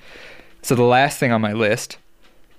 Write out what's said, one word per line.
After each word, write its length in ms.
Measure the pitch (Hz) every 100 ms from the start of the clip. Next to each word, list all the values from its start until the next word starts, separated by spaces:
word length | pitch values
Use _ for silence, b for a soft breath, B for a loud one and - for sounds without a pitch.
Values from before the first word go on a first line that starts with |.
| B B B B B B
So 100 | - 123
the 80 |
last 360 | 120 127 143 -
thing 120 | 135
on 80 | 117
my 120 | 107
list 440 | 107 107 117 - - _ _ - - -